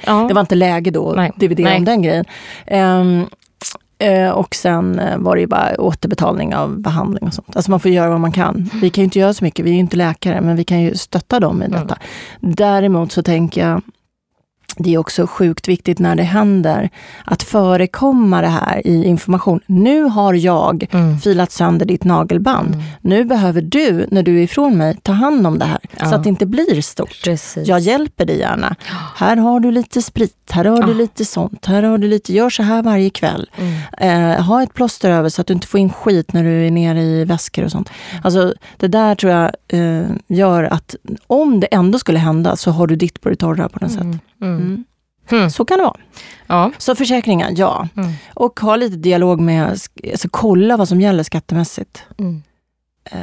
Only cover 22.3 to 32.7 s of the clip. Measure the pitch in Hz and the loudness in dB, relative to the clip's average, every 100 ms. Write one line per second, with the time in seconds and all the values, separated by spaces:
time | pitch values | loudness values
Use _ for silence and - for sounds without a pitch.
22.3 | 175 202 262 160 156 156 - - 202 240 | 0 0 0 -2 -4 -6 -6 0 2 2
23.3 | 233 190 170 160 277 294 170 - 196 175 | 2 2 0 0 0 2 0 0 2 4
24.3 | 175 175 - 285 190 156 - - 202 277 | 4 2 2 2 2 2 -2 -2 0 2
25.3 | 294 180 156 151 156 - - 156 151 208 | 2 2 0 -2 -4 -6 -4 0 0 0
26.3 | 185 196 240 349 156 - - - - 180 | 0 0 0 0 0 -2 -6 -8 -6 -4
27.3 | 165 - 160 156 175 175 269 302 - 165 | -4 -6 -6 0 2 2 0 -2 -4 -2
28.3 | 151 - - - 175 - 175 156 - 190 | -2 -2 -4 -4 -6 -10 -12 -12 -4 0
29.3 | 233 226 240 240 233 233 247 226 - 208 | 2 2 2 2 0 -2 -4 -4 -2 -2
30.3 | - - 180 190 233 220 220 233 - 220 | -4 -4 0 2 2 2 2 -2 -2 -4
31.3 | - 180 202 - 202 220 220 208 208 - | -4 -6 -6 -2 0 2 2 0 0 0
32.3 | 190 247 - 208 | 0 0 0 0